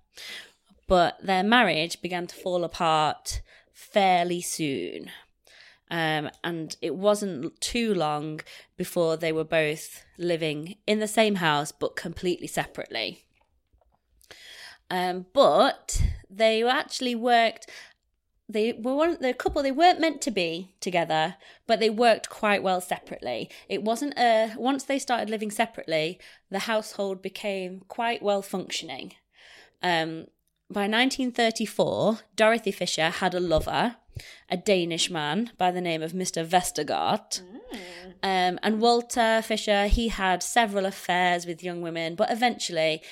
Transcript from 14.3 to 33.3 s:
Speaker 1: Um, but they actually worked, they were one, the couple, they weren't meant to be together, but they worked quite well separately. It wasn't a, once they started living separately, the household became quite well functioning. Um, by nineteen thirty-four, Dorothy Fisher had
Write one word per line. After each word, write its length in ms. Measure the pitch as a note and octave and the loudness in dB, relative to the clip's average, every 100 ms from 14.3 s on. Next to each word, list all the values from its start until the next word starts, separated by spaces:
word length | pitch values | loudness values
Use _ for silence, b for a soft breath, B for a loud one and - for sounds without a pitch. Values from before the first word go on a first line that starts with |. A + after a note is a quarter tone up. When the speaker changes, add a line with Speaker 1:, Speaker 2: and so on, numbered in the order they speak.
| B B B B B - | B B B B B -4
Speaker 1:
Um, 360 | F3+ F3+ F3+ F3+ | -2 -2 -4 0
but 720 | C#4 G#3+ D#3 C4 - - - B B - | 4 6 8 4 2 -2 0 B B -10
they 360 | F#3+ A3 A3 | 2 2 4
actually 500 | A#3 C4+ - - B3+ | 2 0 -2 -4 -2
worked, 560 | A#3 B3 A#3+ A3+ - - B B _ _ _ _ _ - | 0 4 4 4 0 -14 B B _ _ _ _ _ -6
they 240 | G#3+ A3 | -2 -2
were 220 | A#3 A3+ | -2 -2
one, 240 | C#4 E4 E4+ | 0 0 0
the 120 | B3+ | -2
couple, 300 | B3 F#4+ D#4 | -2 -2 0
they 80 | C#4 | 0
weren't 300 | C4+ F4 F4 | 4 6 6
meant 200 | D#4+ C#4+ | 0 -2
to 80 | - | -2
be 440 | G3+ E3 E3 F#3 _ | -2 -2 -4 -10 _
together, 560 | G3+ F3 D#3+ D#3 D#3+ F#3 B B - | -2 0 2 2 0 -4 B B 0
but 120 | G#3+ | 2
they 120 | A3 | 2
worked 380 | A3 A#3+ G#3+ - | 4 4 4 0
quite 340 | - G#3+ G3+ | -2 0 2
well 180 | F#3+ F3+ | 2 -2
separately. 680 | - - - - A#2+ A2+ - B - | -2 -8 -8 -10 -6 -6 -8 B -8
It 140 | G3 | -4
wasn't 360 | G#3 A#3 C#4+ - | -2 -2 -4 2
a, 340 | A#3+ A3 A3 G#3+ | 4 4 0 -2
once 280 | A#3+ C#4 | -2 -2
they 140 | - C#4 | -2 -4
started 320 | - A#3 G#3 | -2 -2 -2
living 200 | A3 G#3+ | -4 -4
separately, 640 | G#3 A3 - - D#3+ D#3 F#3 B B - | -2 -2 -4 -4 -2 -2 -6 B B -10
the 100 | F#3+ | -6
household 640 | - A3 G#3+ - G3 F#3+ | -2 -2 -2 -4 -4 -6
became 600 | F#3+ - G#3+ G3 F#3 F#3+ - | -10 -8 -6 -6 -6 -12 -12
quite 360 | - A#3 A#3+ | -4 -4 -2
well 200 | G3+ G3+ | 0 0
functioning. 720 | G3 F#3+ - - E3 C3 - - _ B B B B _ | -2 -6 -6 -8 -8 -12 -14 -18 _ B B B B _
Um, 440 | F3+ E3+ D#3+ D#3+ - _ _ _ - | 0 0 0 -6 -14 _ _ _ -8
by 180 | G3+ G3+ | -2 0
nineteen 460 | A3 C4 - B3+ | 2 2 0 -2
thirty-four, 880 | A#3+ A3+ A3+ A3 - D#3 G#2 E3+ A3 - - | 0 0 0 -2 0 0 2 0 0 -4 2
Dorothy 340 | A3 A3+ G3 | 4 4 0
Fisher 400 | F#3+ F3 - D#3+ | -4 -4 0 -2
had 240 | F3 F#3+ | 0 -2